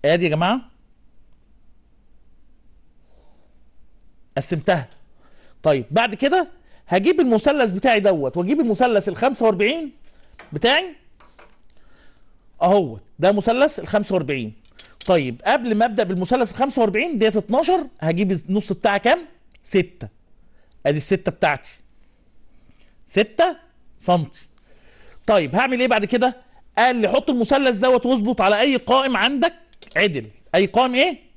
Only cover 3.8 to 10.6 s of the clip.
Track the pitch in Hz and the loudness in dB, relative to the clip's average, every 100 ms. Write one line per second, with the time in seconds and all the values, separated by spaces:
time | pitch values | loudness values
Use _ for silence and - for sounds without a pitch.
3.8 | - - - - - - - 165 - 175 | -20 -20 -20 -20 -12 -10 -6 -4 -2 -2
4.8 | 123 - - - - - - - 160 139 | -4 -20 -20 -20 -20 -20 -20 -6 -2 -2
5.8 | 113 170 233 202 277 370 320 - _ - | -2 -2 -2 -2 0 0 -2 -12 _ -20
6.8 | - 185 208 311 262 220 294 277 226 185 | -4 0 2 2 2 2 2 0 0 0
7.8 | 254 220 196 170 135 175 180 294 233 208 | 0 2 2 0 -2 -4 -2 0 0 0
8.8 | 247 214 190 175 254 247 226 190 208 330 | 2 2 -2 -2 -2 2 0 2 -2 -2
9.8 | 294 - - - - - - 151 | -8 -14 -20 -20 -20 -20 -14 -2